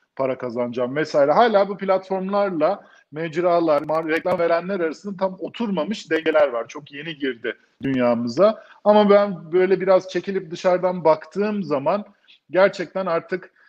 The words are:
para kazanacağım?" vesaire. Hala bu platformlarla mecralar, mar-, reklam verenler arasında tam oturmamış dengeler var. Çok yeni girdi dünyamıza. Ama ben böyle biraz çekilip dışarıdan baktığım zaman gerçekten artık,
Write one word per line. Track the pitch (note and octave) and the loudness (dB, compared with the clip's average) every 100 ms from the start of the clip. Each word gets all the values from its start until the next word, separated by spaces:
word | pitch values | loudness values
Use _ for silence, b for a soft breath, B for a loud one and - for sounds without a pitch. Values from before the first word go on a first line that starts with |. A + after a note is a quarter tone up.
| _ - | _ -6
para | C3+ B2+ | -4 -4
kazanacağım?" | B2+ A#2 B2 A#2+ B2 C#3+ | -6 -6 -6 -4 -4 -4
vesaire. | D#3 D#3 C#3+ | -2 2 4
Hala | D3 A#3+ G3+ G3 | 4 4 4 0
bu | G3+ | -2
platformlarla | G3 F#3+ - F#3+ F#3+ G3+ G3+ E3+ D#3 G3+ b b b | -2 -2 0 -6 -2 -2 -2 0 -2 -2 b b b
mecralar, | D3 E3 D#3 F3 E3+ E3 D3 | -10 -6 -2 0 2 2 0
mar-, | D3+ D#3 D#3+ | 0 -4 -2
reklam | D#3+ F3+ F3+ | -2 -2 0
verenler | E3+ E3+ F3 G3 | 0 0 -2 -4
arasında | E3 C#3+ G3+ F3+ | -4 -6 -12 -4
tam | F#3+ F#3 | -4 -4
oturmamış | - - A#3 F3+ D#3+ G#3+ - | -12 -6 -4 -2 -4 -6 -4
dengeler | D#3+ D#3+ D#3 D3 | -2 2 2 2
var. | A#2 A#2 | 0 -8
Çok | D3+ D3 | -12 -16
yeni | C#3+ D#3+ D3 | -14 -12 -6
girdi | C3+ A#2 A2+ - _ _ | -6 -4 -8 -8 _ _
dünyamıza. | C3+ C3 A#2+ A#2 A#2+ A#2+ G#3 A3 B B | -4 0 2 0 -2 2 2 2 B B
Ama | G3+ G#3 G3+ | 4 4 6
ben | G3+ G3+ E3+ D#3+ | 6 4 -4 -2
böyle | F3 F#3 F#3 | 2 2 2
biraz | F#3 F#3 F#3 | 4 2 2
çekilip | F3 F#3 F#3+ E3 | -8 -6 -6 -6
dışarıdan | E3 F#3 F3+ F3+ F#3 | -4 0 0 0 0
baktığım | D#3+ D3+ - F#3 G#3 G#3 | 2 2 0 -4 -4 -4
zaman | D#3+ C#3+ C#3+ G3+ G#3 b b b _ | -2 -2 0 -2 -4 b b b _
gerçekten | D#3+ F#3+ F#3+ E3 F#3+ F#3 | 2 2 2 -8 -6 -2
artık, | E3 D#3+ F#3 - b | -2 -4 -8 -10 b